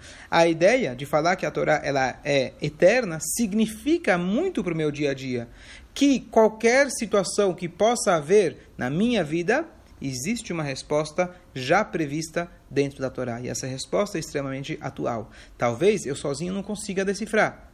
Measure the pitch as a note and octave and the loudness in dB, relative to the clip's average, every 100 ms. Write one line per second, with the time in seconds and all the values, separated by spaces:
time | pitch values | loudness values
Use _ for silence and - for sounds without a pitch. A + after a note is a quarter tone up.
0 | - - - E3 E3+ D#3+ F3+ B3+ D#3+ B2 | -18 -20 0 4 4 6 4 4 0 -6
1 | C#3+ D#3 E3 F#3 D#3 D3+ D3 D3+ D3 C#3 | -2 2 2 0 -2 0 2 2 2 0
2 | C3 - D3+ C#3 A#2+ - D3+ - F3 B3 | 0 -2 0 0 0 -4 -8 4 6 6
3 | G#3 D#3+ - - A3+ G#3+ A3 - C#4+ E4+ | 0 -6 -6 -2 0 2 0 0 -2 0
4 | A#3 F3 F3+ A3+ F#4+ C#4 F3 D#3+ D3+ C#3+ | 2 0 0 0 0 -2 -4 -2 -2 0
5 | C#3+ C3 C3 A#2+ A#2 - - - - - | -2 -2 -4 -6 -8 -16 -20 -20 -16 2
6 | C#4 C4 - A3+ A3 A3 A3+ B3+ C#4 - | 2 2 2 4 4 4 2 4 2 0
7 | G#3 G#3 F#3 - G3+ F3 E3+ - G#3+ A#3+ | 0 0 2 0 0 0 -8 0 2 2
8 | G#3 E3 C#3+ G#3 E3 - - - B2 D#3 | 2 0 4 4 4 -2 -16 -6 -4 0
9 | A#3 A3+ D3 E3+ F3+ C4 E4 - - - | 2 2 0 -2 0 0 -2 -12 -20 -10
10 | C3+ B2+ D3+ A#3+ - E3+ C#3+ C3 - D3+ | -8 -6 -4 -6 -6 -6 -4 -8 -2 -2
11 | D#3 - F3+ - - C3 B2+ F#3 G#3 E3+ | 0 -2 -4 -6 -14 -8 2 2 2 -4
12 | D3 D3+ D#3+ E3+ F3 - - C3+ C#3 C#3 | -4 -4 -6 -6 -8 -14 -4 -2 -2 -4
13 | C3 - B2 A#2 B2 B2 C3+ C3 - F3+ | -6 -4 -6 -6 -8 -8 -8 -10 -4 -2
14 | G3+ E3 - D3 C#3 C3+ C#3 D3+ C#3 - | -2 -4 -6 -6 -6 -8 -8 -10 -10 -6
15 | C3+ A#2 A2+ - - - A#2+ A#2 F#3 G3 | -4 -4 -8 -18 -20 -2 -2 2 2 2
16 | B2 C#3+ D3+ C#3 F3+ G3 F#3+ G3+ - F#3 | -4 -6 -6 -6 -6 -6 -8 -8 -6 -4
17 | G3 G3 G#3+ G#3+ D3+ - - | -2 -4 -2 2 0 -2 -20